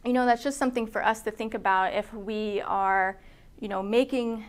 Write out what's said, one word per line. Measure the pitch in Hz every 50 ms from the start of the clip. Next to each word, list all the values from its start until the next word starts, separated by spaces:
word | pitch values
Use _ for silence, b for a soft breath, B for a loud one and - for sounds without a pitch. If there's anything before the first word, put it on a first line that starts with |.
| -
you | 247 247
know, | 254 247
that's | 247 233 233 -
just | 285 277 -
something | 277 254 247 247 226 220
for | - - -
us | - 220 220 -
to | 226
think | 214 - 226 220 -
about | 220 190 196 190 185 190 185 -
if | 202 208 - 220
we | 220 196 202 220 214 214 214 208 196
are, | - - - 196 196 190 190 190 190 190 196 b b b b b b b b -
you | - 196
know, | 196 190 190
making | 202 220 240 269 269 277 254 233 233 226 220 214